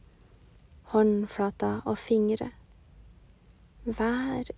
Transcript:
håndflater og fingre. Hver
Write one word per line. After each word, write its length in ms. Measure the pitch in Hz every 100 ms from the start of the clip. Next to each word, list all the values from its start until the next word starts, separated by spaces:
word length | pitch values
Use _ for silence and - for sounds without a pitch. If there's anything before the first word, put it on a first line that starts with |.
| - - - - - - - - -
håndflater 880 | 220 214 208 208 - 202 - 208 208 -
og 80 | 214
fingre. 540 | - 226 208 220 247 - - - - - - - - - - - - -
Hver 680 | 233 220 220 247 262 254 247